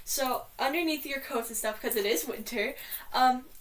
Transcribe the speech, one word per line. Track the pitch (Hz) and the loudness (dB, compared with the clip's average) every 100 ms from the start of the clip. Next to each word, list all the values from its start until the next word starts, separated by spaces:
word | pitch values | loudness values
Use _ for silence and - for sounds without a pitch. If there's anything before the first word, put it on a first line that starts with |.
| - | -4
So | - 262 240 - - | 0 2 0 -4 -2
underneath | 269 320 330 302 294 | 0 2 2 0 -2
your | 277 | -6
coats | 269 269 233 | -2 -4 -2
and | 220 | -2
stuff, | 220 214 | -2 -2
'cause | 240 214 | 0 2
it | 202 | 2
is | 240 269 | 2 0
winter, | - 220 240 226 - - - - | -6 -4 -2 -2 -4 -8 -8 -2
um, | 254 254 254 - - | 6 6 6 -2 -12